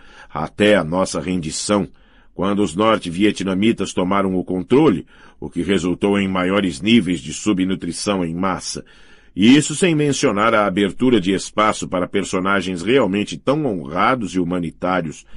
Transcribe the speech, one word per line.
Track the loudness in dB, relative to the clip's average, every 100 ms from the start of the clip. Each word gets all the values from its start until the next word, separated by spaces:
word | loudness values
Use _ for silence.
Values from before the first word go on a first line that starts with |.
| -18 -20 -12
até | -8 -6 0 4
a | 4
nossa | 2 -2 -2 -4
rendição, | -4 -4 -4 -6 0 0 -2 -8 _ _ _
quando | -6 -2 0
os | 0
norte-vietnamitas | 2 2 2 -2 0 0 0 -2 0 0 0 -2
tomaram | -2 0 0 0
o | -2
controle, | -4 -6 2 4 4 2 -4 -18 -20 -16
o | -10
que | -4
resultou | 0 0 0 0 2 2
em | 0
maiores | 0 0 0 0 -2
níveis | 2 4 2 -4
de | -6
subnutrição | -6 -2 0 0 -4 -6 -6 -2 -2
em | -2
massa. | -4 -4 -4 -8 -12 -14 -20 -20 -20 _
E | 2 6
isso | 6 4
sem | 0 0
mencionar | 2 0 0 0 2 2
a | 2 2
abertura | 2 0 0 2 4
de | 2
espaço | -2 -2 0 0 0 -4
para | -4 -2
personagens | -4 -2 -2 0 0 -2 -4
realmente | 0 2 2 0 -4 -4
tão | -2 -2 -2
honrados | -6 -6 -2 0 0 -2
e | -2
humanitários | -2 -2 -4 -4 -2 -2 -4 -10 -10